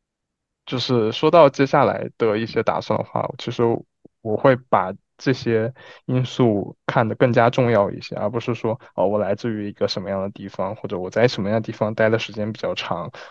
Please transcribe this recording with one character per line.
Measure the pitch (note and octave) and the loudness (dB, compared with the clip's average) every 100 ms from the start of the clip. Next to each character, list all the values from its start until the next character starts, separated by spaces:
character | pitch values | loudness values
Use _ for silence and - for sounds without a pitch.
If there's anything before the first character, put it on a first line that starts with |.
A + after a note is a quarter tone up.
| _ _ _ _ _ _ - | _ _ _ _ _ _ -8
就 | B2+ | -6
是 | - B2 A2 | 0 0 0
说 | - D#3 | 2 4
到 | E3+ C#3+ | 8 8
接 | - C3+ | 6 2
下 | D3+ A#2 | 4 2
来 | G2 - - | 0 -6 -2
的 | A2+ G#2+ | 0 0
一 | A2+ | -2
些 | - | -2
打 | - E2 | 0 -2
算 | - A2 | -2 -4
的 | A2+ | -2
话， | - - - | -4 -4 -6
其 | - | -6
实 | A#2 A#2 A#2 - _ - _ | 0 0 0 -6 _ -20 _
我 | A2 G#2+ | -6 2
会 | C#3 B2+ - | 2 2 2
把 | G#2+ F#2 G2+ _ - | 0 0 -8 _ -6
这 | D3 | -2
些 | B2 B2 A2+ A2+ - - - - | -2 0 0 -2 -6 -20 -14 -4
因 | B2+ | -2
素 | B2+ - B2 G#2 - - - | -2 2 2 2 -2 -10 -2
看 | C3+ A2 | 0 0
得 | G#2+ | 0
更 | B2+ | 2
加 | A#2+ A#2 | 4 2
重 | B2+ A#2+ | 2 2
要 | A2 G2+ | 2 0
一 | - | -4
些， | - - | -10 -6
而 | G#2 | -4
不 | A2+ | -4
是 | A#2+ | -4
说， | A2 A2+ A2 - - | -4 -4 -6 -8 -2
哦， | F#2+ | 0
我 | G#2 | 0
来 | F#2+ G#2 | -2 -2
自 | A#2+ | -4
于 | G#2+ G#2 | -6 -8
一 | |
个 | - G2+ | -4 -4
什 | - | -4
么 | F#2+ | -6
样 | G2 | -6
的 | G2 | -6
地 | - G2 | -10 -12
方， | - F#2+ G#2+ | -6 -6 -6
或 | G2+ | -8
者 | G2 | -8
我 | F#2 | -4
在 | G#2+ B2 | 2 2
什 | - | 2
么 | G2 | -2
样 | A2 | -2
的 | A2+ | -4
地 | |
方 | - G#2+ | -4 -4
待 | A2 A2 | 2 2
的 | A2+ | 2
时 | - | -2
间 | G#2 G#2 | -8 -8
比 | G#2+ | -6
较 | F2+ F#2 | -6 -6
长， | - F2 E2+ - - | -6 -6 -8 -12 -14